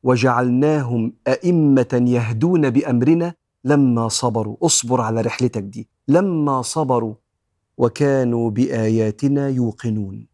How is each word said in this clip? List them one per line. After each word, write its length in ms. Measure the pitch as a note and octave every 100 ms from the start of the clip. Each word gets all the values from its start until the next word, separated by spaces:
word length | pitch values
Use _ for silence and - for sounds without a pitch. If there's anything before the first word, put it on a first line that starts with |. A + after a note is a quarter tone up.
"وجعلناهم 1080 | B2+ B2 B2+ A#2+ B2+ B2 D3+ D3+ B2+ A#2+ A2+ - -
أئمة 760 | B2+ F3 F3 D3+ C3+ A#2+ B2+ B2
يهدون 640 | B2 A2+ A2+ D#3+ F3+ C#3+
بأمرنا 640 | A#2+ D3+ B2 B2+ E3 E3+ E3+ _ _
لما 440 | B2+ D3 C3+ A#2 A2+
صبروا". 480 | - B2 A2+ G#2+ -
اصبر 380 | E3+ - A#2 B2+
على 200 | A2+ A2+
رحلتك 420 | A2+ - B2+ A#2
دي، 260 | G2 A2 A2 _ -
"لما 540 | D3+ G3 E3 D3 C3+
صبروا 520 | A#2+ D#3+ C#3 A#2+ A2+ A2 _ _ _ _ _ -
وكانوا 760 | A#2+ - C#3+ C3+ B2 A#2+ A#2
بآياتنا 960 | G#2+ C3 A#2 A2 A2+ A2 G#2+ C#3 C#3+ C#3
يوقنون". 800 | B2+ A#2 G#2+ A#2+ G#2+ G2 G2+ A2